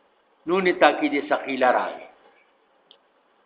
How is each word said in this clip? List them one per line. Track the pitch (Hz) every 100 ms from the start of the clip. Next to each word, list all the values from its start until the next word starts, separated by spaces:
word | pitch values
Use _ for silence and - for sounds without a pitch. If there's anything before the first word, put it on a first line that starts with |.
| _ _ _ _ 156
نون | 190 180 -
تاکید | 151 147 147 139 -
ثقیله | 131 131 131 127
راغی۔ | 110 87 - - - _ _ _ _ _ _ _ _ _ _ _ _